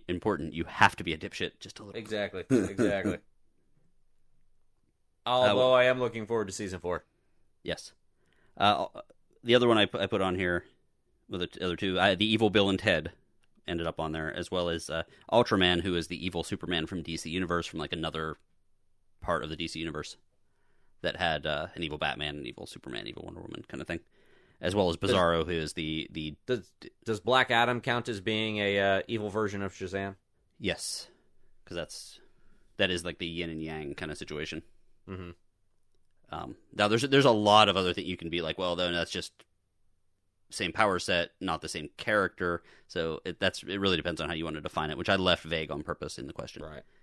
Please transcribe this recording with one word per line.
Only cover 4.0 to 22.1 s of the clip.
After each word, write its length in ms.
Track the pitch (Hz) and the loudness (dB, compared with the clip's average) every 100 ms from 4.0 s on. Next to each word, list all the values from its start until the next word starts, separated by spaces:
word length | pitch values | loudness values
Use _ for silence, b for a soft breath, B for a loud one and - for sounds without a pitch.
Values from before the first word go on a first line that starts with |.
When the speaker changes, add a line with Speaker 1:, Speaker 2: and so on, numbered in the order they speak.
| _ _ _ _ _ _ _ _ _ _ _ _ 120 | _ _ _ _ _ _ _ _ _ _ _ _ -2
Speaker 1:
Uh, 40 | |
Speaker 2:
Although 440 | 123 127 104 127 | 4 6 6 6
I 100 | 127 | 8
am 160 | 127 127 | 6 4
looking 260 | 123 113 107 | 0 -4 -2
forward 220 | 117 98 | -2 -2
to 60 | |
season 260 | 95 101 90 | -4 -6 -4
four. 240 | 87 85 - _ _ _ _ _ | -4 -4 -6 _ _ _ _ _
Speaker 1:
Yes. 300 | - 80 - - _ _ _ _ _ - | -6 -6 -8 -20 _ _ _ _ _ 2
Uh, 280 | 101 76 - - - _ _ _ | 4 4 0 -8 -18 _ _ _
the 100 | 120 | 4
other 140 | 120 120 | 6 6
one 100 | 110 | 6
I 80 | 101 | 4
pu-, 140 | - | 2
I 80 | 98 | -2
put 140 | 98 | 0
on 140 | 95 90 | 0 0
here, 280 | 90 87 - _ _ _ _ _ _ | 0 0 -4 _ _ _ _ _ _
well, 100 | 92 | -6
the 80 | 87 | -6
t-, 140 | - | -4
other 140 | 92 85 | -4 -2
two, 240 | 98 92 | -2 4
I, 160 | 98 92 | 4 4
the 100 | 110 | 4
evil 240 | 110 110 | 4 6
Bill 200 | 104 98 | 6 4
and 100 | 95 | 4
Ted 320 | 104 82 80 - _ _ _ _ - | 4 2 0 -10 _ _ _ _ -6
ended 180 | 85 82 | -2 -2
up 140 | 80 | -2
on 140 | 80 | -4
there, 200 | 80 78 | -4 -4
as 160 | - 85 | -6 -4
well 200 | 92 87 | -2 0
as, 200 | 85 - | -2 -4
uh, 140 | 82 - b - | -6 -6 b 2
Ultraman, 500 | 117 120 98 90 87 | 4 4 4 6 4
who 140 | 90 85 | 2 -2
is 120 | 80 | -2
the 180 | 82 92 | -6 -4
evil 180 | 85 | -4
Superman 440 | - 101 85 85 78 | -4 -6 -4 -4 -2
from 160 | 90 | -6
D 140 | 78 80 | -6 -8
C 120 | 80 | -6
Universe, 380 | 87 90 87 - | -4 0 -2 -2
from, 120 | 82 | -8
like, 120 | 73 | -6
another 440 | 80 80 80 80 76 _ _ _ _ _ _ _ _ | -4 -4 -4 -6 -8 _ _ _ _ _ _ _ _
part 220 | - 82 | -2 -2
of 60 | 78 | -2
the 60 | 80 | -6
D 100 | 82 | -8
C 120 | 80 | -6
Universe 360 | 80 76 76 - _ _ _ _ _ _ _ _ | -6 -6 -10 -14 _ _ _ _ _ _ _ _
that 160 | 87 - | -6 -2
had, 280 | 87 76 78 | 0 0 -2
uh, 220 | 76 87 - | -4 -6 -8
an 80 | |
evil 140 | 80 73 | -8 -4
Batman, 400 | 73 | -4